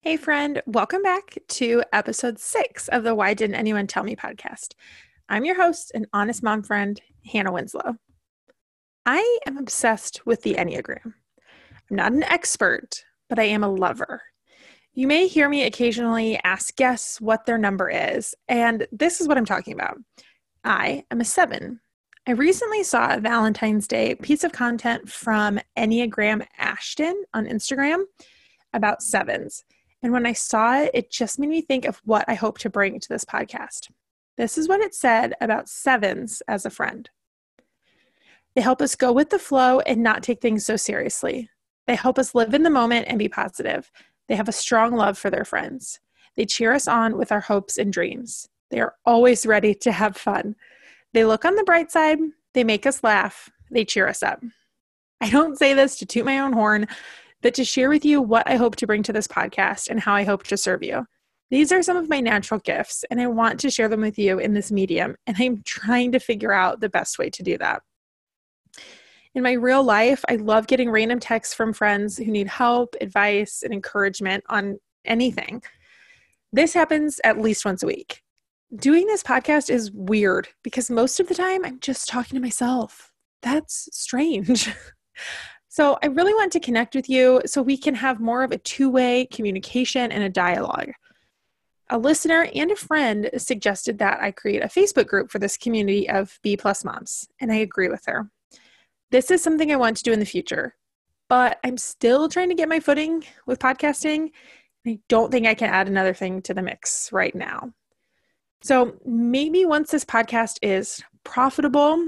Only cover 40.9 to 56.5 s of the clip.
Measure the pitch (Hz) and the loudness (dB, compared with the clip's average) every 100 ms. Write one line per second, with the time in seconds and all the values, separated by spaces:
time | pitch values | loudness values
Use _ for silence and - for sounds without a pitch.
40.9 | 208 - - 262 262 226 _ _ _ - | -4 -4 -4 -4 -6 -10 _ _ _ -4
41.9 | - 254 262 262 240 220 277 330 285 233 | 0 2 0 0 2 2 4 4 4 4
42.9 | 233 - 233 208 - 196 - - 82 - | 2 0 -2 -2 -2 -6 -4 -4 -4 -8
43.9 | _ _ _ _ 214 214 214 - 233 226 | _ _ _ _ -2 -2 -4 0 2 4
44.9 | 240 202 196 202 - - - 151 262 - | 2 0 0 -4 -4 -4 -4 -6 -10 -14
45.9 | - _ _ _ - 226 - 226 269 - | -18 _ _ _ -6 -4 0 2 2 2
46.9 | 233 226 220 226 208 - 202 202 - 196 | 2 2 0 0 -2 0 -2 -2 -4 -2
47.9 | 185 175 - 233 - - _ _ 247 233 | -2 -4 -6 -12 -14 -16 _ _ -2 -2
48.9 | - - 233 247 240 220 208 214 202 240 | 0 4 6 8 6 4 4 4 2 0
49.9 | 180 190 196 - 202 208 214 - _ - | 2 0 0 -4 -2 -4 -10 -16 _ -20
50.9 | _ _ 226 226 220 330 403 381 339 330 | _ _ 2 4 4 2 2 4 4 4
51.9 | 330 311 311 320 - _ 254 226 208 269 | 2 4 4 0 -6 _ 0 2 2 0
52.9 | 269 226 208 208 - - _ _ 240 214 | 2 4 4 2 -6 -20 _ _ -2 0
53.9 | - 190 - 180 - 240 _ _ _ _ | 0 0 0 -2 -2 -10 _ _ _ _
54.9 | _ _ _ 220 254 320 285 277 277 269 | _ _ _ 2 4 2 2 4 6 4
55.9 | - 190 233 254 269 277 | 2 -6 -2 0 0 0